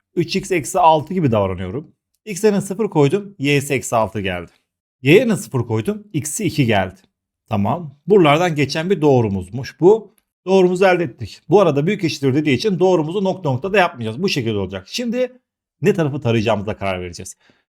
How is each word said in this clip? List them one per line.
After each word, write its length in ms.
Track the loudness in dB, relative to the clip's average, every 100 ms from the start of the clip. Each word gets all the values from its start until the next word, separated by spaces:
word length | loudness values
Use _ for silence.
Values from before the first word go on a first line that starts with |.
| _ -6
üç 200 | -4 -4
x 160 | -2
eksi 280 | -4 -2 2
altı 340 | 4 4 0
gibi 180 | -2 0
davranıyorum. 600 | 2 0 -4 -8 -10 -12 _ _ _ -12
X 180 | -2
yerine 180 | 0 0
sıfır 280 | -2 -6 -2
koydum, 460 | 2 2 0 -6 -6
Y 180 | 0 0
ise 180 | 0 -4
eksi 200 | -2 0
altı 260 | 0 -2
geldi. 300 | -6 -6 -10 _ _ _ _ _
Y 120 | 4
yerine 220 | 4 4 0
sıfır 240 | -2 -4
koydum, 480 | -2 -2 -2 -6 -8
X'i 320 | -8 -6 -4 -4
iki 200 | 0 2
geldi. 340 | 2 0 -6 _ _ _ _ -6
Tamam. 460 | -2 -2 -4 -8 -12 2
Buralardan 480 | 4 6 4 2 0
geçen 340 | -2 -2 -2
bir 120 | 2
doğrumuzmuş 800 | 4 4 2 -2 -6 -10 -12 2
bu. 360 | 4 4 0 _ _ _ 0
Doğrumuzu 400 | 2 4 4 2
elde 180 | 2
ettik. 380 | -2 -8 -14 -14 0
Bu 120 | 2
arada 260 | 4 2 0
büyük 160 | -2
eşittir 300 | -4 -2 -2
dediği 220 | 0 0 0
için 240 | 0 0
doğrumuzu 440 | 2 2 0 -2
nokta 280 | -4 -2 -4
nokta 220 | -4 0
da 40 | 2
yapmayacağız. 460 | 2 0 -8 -4
Bu 60 | -4
şekilde 280 | -2 -2 -4
olacak. 300 | -4 -8 -10
Şimdi 440 | -8 -4 -4 -4 -6 _ _ _ _
ne 120 | 0
tarafı 280 | 0 0 -2
tarayacağımıza 560 | 0 0 2 0 -2 -6
karar 240 | -6 -6
vereceğiz. 340 | -8 -14 -18 -20 _ _